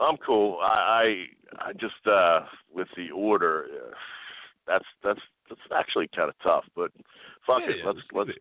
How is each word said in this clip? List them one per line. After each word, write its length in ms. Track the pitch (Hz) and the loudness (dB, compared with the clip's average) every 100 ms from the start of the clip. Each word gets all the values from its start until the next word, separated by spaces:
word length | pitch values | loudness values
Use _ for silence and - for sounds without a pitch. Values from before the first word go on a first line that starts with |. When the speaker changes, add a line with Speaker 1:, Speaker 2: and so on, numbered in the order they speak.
Speaker 1:
I'm 160 | 143 156 | -2 0
cool. 400 | - 110 104 85 | 0 2 2 0
I, 640 | 95 107 92 113 113 98 78 _ _ - | 0 2 2 4 2 0 -8 _ _ -12
I, 100 | - | -12
I 40 | |
just, 340 | 101 113 - 110 | -8 -10 -4 4
uh, 300 | 101 87 82 - - _ | 6 6 4 2 -12 _
with 160 | 85 90 - | -8 -8 -10
the 140 | 85 | -10
order, 560 | 80 107 104 85 78 65 | -2 2 4 4 0 -4
uh, 200 | 71 60 - - - - - - _ - | -12 -14 -16 -18 -18 -18 -20 -20 _ -2
that's, 180 | 95 - _ | -2 -2 _
that's, 180 | 101 104 - _ _ | -4 -4 -10 _ _
that's 120 | 120 - | -20 -4
actually 340 | 160 - - 80 | -4 -2 -4 -4
kinda 240 | - 76 - | -2 -4 0
tough, 220 | 92 80 - | 2 2 0
but 160 | - 87 - _ _ - - - | -6 -8 -8 _ _ -20 -8 0
fuck 140 | 127 | 0
Speaker 2:
Yeah, 60 | 330 | 0
Speaker 1:
it. 60 | 95 | -4
Speaker 2:
yeah, 80 | 85 | -4
Speaker 1:
Let's, 120 | 98 | -6
Speaker 2:
let's 100 | - | -6
do 60 | 101 | -6
Speaker 1:
let's, 120 | 101 | -6
Speaker 2:
it. 60 | - | -6